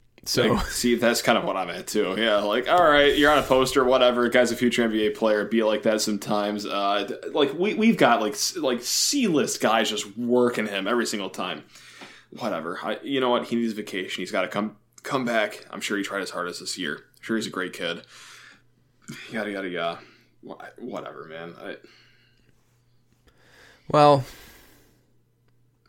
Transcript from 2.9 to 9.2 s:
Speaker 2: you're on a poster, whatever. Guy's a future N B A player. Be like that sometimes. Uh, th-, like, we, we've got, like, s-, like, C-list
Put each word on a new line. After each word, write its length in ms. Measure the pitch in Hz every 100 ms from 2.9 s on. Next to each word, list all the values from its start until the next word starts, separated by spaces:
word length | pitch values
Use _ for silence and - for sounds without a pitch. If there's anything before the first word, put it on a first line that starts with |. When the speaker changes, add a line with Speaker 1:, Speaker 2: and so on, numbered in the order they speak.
| 147 143 139
Speaker 2:
you're 140 | 147
on 80 | 147
a 20 |
poster, 420 | 131 131 131 143
whatever. 460 | 123 131 123 120 120
Guy's 220 | 127 120
a 40 | 117
future 280 | 123 117
N 80 | 117
B 160 | 110 107
A 20 |
player. 340 | 104 110 107 104
Be 180 | 113
like 180 | 110 107
that 180 | 113 107
sometimes. 640 | 107 104 - 104 104 104
Uh, 420 | 101 101 101 101 98
th-, 260 | - -
like, 220 | 147 143 156
we, 180 | 196
we've 240 | 208 220 220
got, 240 | 139 120
like, 120 | 107
s-, 220 | 104 - 185
like, 280 | 147 120
C-list 760 | - - - 285